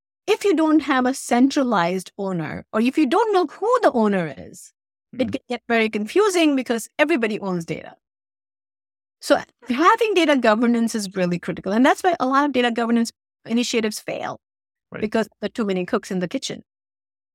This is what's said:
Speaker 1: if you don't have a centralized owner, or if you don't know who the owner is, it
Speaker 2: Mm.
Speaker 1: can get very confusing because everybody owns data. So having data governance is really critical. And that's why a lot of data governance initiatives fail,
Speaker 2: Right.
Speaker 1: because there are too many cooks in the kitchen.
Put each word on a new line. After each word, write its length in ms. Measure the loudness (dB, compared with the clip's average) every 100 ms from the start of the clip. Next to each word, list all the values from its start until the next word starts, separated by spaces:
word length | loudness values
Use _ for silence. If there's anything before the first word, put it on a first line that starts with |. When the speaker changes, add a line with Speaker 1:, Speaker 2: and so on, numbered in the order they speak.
| _ _ -2
Speaker 1:
if 160 | 0
you 120 | 2 2
don't 260 | 4 2
have 260 | 2 0 0
a 60 | -2
centralized 960 | 0 2 4 2 0 0 0 -2 -8 -8
owner, 480 | -6 -4 -6 -10 -6
or 100 | 0
if 180 | 0 2
you 80 | 2
don't 260 | 2 2
know 140 | 2 0
who 320 | -2 0 2
the 100 | 2
owner 400 | 2 2 0 -2 -8
is, 360 | -16 -20 -20 _ _ _ _
it 140 | -6 -4
Speaker 2:
Mm. 40 |
Speaker 1:
can 100 | -6 -8
get 120 | -10 -2
very 220 | 0 0
confusing 640 | -2 -2 2 2 4 2 2
because 320 | -2 -4 -4 0
everybody 400 | 0 2 -2 -4
owns 260 | -4 -4 -6
data. 300 | -10 -12 -20 _ _ _ _ _ _ _ _ _ _ _ _
So 180 | 0 0 0 _ -6
having 460 | 2 4 4 2
data 240 | 2 2 4
governance 560 | 2 2 2 0 0
is 220 | -4 -6 -4
really 240 | -2 -2
critical. 320 | -6 -8 -2
And 120 | 2
that's 200 | 4 4
why 120 | 0 0
a 80 | 0
lot 180 | 2 2
of 60 |
data 200 | 2 0
governance 400 | 0 0 0 0 -6 _ _ -4
initiatives 540 | -2 0 -2 -2 -4
fail, 400 | -8 -8 -8 -10 _ _ _ _ _
Speaker 2:
Right. 100 | -8
Speaker 1:
because 260 | -4 -2 -4 _
there 80 | -10
are 20 |
too 160 | -4 -2
many 200 | -2 -2
cooks 240 | -4 -4
in 80 | -4
the 100 | -4
kitchen. 360 | -6 -8 -12 -16 _ _ _ _ _ _